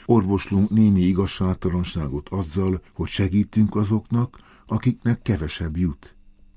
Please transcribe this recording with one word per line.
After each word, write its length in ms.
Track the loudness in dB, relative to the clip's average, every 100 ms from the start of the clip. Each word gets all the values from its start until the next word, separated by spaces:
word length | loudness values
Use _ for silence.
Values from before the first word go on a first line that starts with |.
| 2
orvoslunk 640 | 2 4 0 0 0 2
némi 300 | 4 4 4
igazságtalanságot 1300 | 4 2 0 -2 -2 -2 -2 -2 -4 -4 -4 -6 -6
azzal, 540 | -6 -4 -2 -2 -2 -6
hogy 160 | -8 -6
segítünk 680 | -2 0 0 0 2 2 2
azoknak, 600 | 0 -2 -2 -2 -2 -8 -20 -20 -6
akiknek 560 | -4 -2 -2 -2 -2
kevesebb 540 | -2 -2 -4 -6 -6 -2
jut? 380 | -2 -4 -14 -20 -20 -20 -20